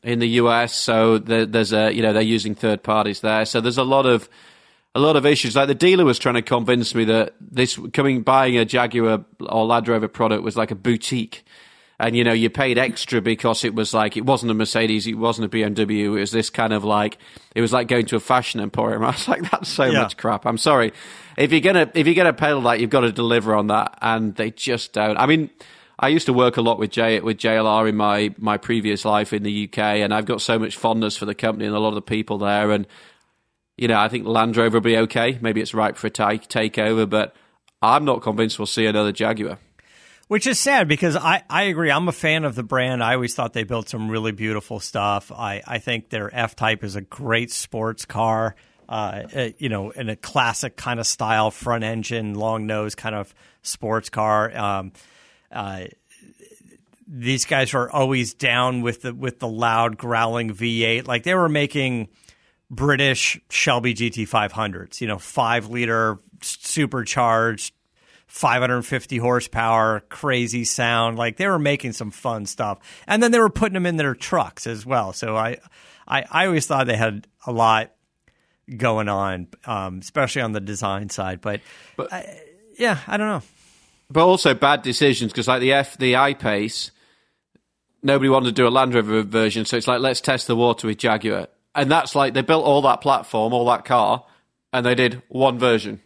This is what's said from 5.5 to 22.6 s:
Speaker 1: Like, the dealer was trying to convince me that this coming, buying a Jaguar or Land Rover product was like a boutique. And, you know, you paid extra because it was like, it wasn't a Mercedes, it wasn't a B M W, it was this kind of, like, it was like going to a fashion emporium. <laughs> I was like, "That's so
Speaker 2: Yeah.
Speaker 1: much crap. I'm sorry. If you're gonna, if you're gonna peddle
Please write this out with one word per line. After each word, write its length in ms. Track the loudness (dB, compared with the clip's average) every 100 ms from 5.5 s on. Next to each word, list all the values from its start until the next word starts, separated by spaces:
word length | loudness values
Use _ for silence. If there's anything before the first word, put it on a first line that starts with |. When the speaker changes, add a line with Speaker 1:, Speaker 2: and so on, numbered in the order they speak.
| 2
Speaker 1:
Like, 120 | 2
the 60 |
dealer 320 | 4 4 6 6
was 120 | 4
trying 180 | 2 0
to 60 |
convince 520 | 0 0 2 2 2
me 100 | 0
that 300 | 2 2 0 _
this 400 | -8 -2 -2 -2 -4
coming, 300 | 0 2 2
buying 340 | 4 4 4 2
a 80 |
Jaguar 600 | 2 2 0 2 2 0 -4 _ -4
or 200 | 0 2
Land 220 | 2 2
Rover 200 | 0 -2
product 340 | 0 0 0
was 140 | -2 -2
like 140 | -4
a 40 |
boutique. 680 | -2 -2 -2 -2 -4 -6 -12 _ -20 -20 _ _ _
And, 180 | 0 2
you 80 |
know, 80 | 4
you 160 | 4 2
paid 300 | 0 0 2
extra 420 | 0 -4 -2 -2
because 420 | 0 0 0 0
it 120 | -2
was 180 | -2 -2
like, 240 | 0 0 -2
it 80 |
wasn't 260 | 0 0 0
a 40 |
Mercedes, 520 | -2 0 0 0 0 -2
it 60 | -2
wasn't 260 | -2 0
a 40 | -2
B 120 | -2
M 120 | -2
W, 420 | 0 0 0 0 -2
it 40 |
was 100 | -2
this 180 | -2 -2
kind 240 | -2 0
of, 100 | 0
like, 360 | 0 0 0 -6 -20 -20 _
it 60 | -2
was 140 | 2
like 120 | 0 2
going 200 | 0 2
to 100 | -2
a 40 |
fashion 380 | 2 0 2 -6
emporium. 440 | -4 -2 -2 0
<laughs> 20 |
I 40 | -2
was 180 | -2 -2
like, 220 | -2 0
"That's 180 | -4 -4
so 160 | 0
Speaker 2:
Yeah. 200 | 2 2
Speaker 1:
much 120 | 0 -2
crap. 300 | -4 -2 -2
I'm 100 | 0
sorry. 380 | 2 4 2 -4 -20 -20 -14 0
If 160 | 2
you're 80 | 4
gonna, 300 | 4 4 2
if 120 | 2 2
you're 80 |
gonna 180 | 4 4
peddle 300 | 4 0 2